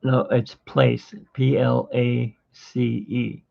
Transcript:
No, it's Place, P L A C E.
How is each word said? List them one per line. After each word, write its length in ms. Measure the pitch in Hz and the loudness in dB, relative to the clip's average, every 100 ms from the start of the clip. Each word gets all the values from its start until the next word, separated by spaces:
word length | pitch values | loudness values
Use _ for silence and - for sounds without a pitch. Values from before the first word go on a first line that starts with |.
No, 200 | 131 127 143 | 2 0 2
it's 240 | 123 110 - - | 0 -2 -10 -8
Place, 480 | - 131 120 - - - | 2 2 2 -6 -20 -20
P 240 | - 131 135 | -2 2 2
L 320 | 123 123 - | 2 0 -2
A 420 | 123 123 120 120 110 _ | -2 0 0 -4 -8 _
C 280 | _ - - 123 117 104 | _ -12 -4 -2 -2 -6
E. 340 | 123 117 - _ | -4 -4 -8 _